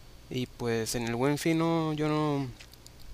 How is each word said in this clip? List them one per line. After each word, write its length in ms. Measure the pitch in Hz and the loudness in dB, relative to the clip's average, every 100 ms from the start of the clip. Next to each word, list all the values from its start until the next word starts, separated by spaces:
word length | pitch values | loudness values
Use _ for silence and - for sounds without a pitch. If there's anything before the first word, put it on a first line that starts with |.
| - - - | -18 -18 -8
Y 180 | 127 123 | -6 -6
pues 480 | - 120 113 110 123 | -4 0 0 0 0
en 120 | 117 | 0
el 80 | 117 | 2
Buen 220 | 135 147 | 2 4
Fin 220 | 165 160 | 2 4
no, 340 | 165 165 156 | 4 2 0
yo 140 | 151 151 | 0 0
no, 400 | 151 151 143 131 - - - - - - | 2 2 0 -2 -8 -18 -20 -20 -18 -14